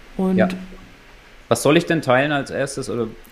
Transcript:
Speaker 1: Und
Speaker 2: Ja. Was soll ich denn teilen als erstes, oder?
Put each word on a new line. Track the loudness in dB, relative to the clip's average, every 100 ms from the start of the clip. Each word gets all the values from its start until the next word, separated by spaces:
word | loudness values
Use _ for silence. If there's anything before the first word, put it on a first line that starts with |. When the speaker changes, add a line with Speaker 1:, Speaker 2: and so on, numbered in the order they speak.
| -12 -4
Speaker 1:
Und | 0 2
Speaker 2:
Ja. | 2 -2 -12 -18 -20 -20 -20 -20 -20 -12 -2
Was | 0
soll | 4 4
ich | 2
denn | -2
teilen | 2 2 2
als | -2 -4
erstes, | -6 -6 -6 -6
oder? | -4 -6 -8 -20